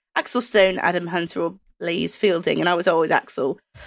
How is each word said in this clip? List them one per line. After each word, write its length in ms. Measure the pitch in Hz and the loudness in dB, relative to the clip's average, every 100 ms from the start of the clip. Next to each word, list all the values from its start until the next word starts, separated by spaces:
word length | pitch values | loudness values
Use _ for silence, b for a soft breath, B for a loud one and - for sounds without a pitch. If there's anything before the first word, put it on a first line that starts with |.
| _ - | _ -6
Axel 240 | - 240 | -2 -2
Stone, 380 | 240 214 190 185 | 2 4 4 4
Adam 300 | 170 175 170 | -2 -2 -2
Hunter, 340 | 175 170 - | -4 -4 -4
or 120 | 170 185 _ _ | -6 -6 _ _
Blaze 380 | 170 165 170 - | -6 -4 -6 0
Fielding, 440 | 208 170 175 160 | 0 2 0 0
and 80 | 170 | 0
I 60 | |
was 140 | 175 170 | 2 2
always 220 | 165 160 | 2 2
Axel. 480 | 156 - - 135 - _ B | 0 0 -4 -4 -4 _ B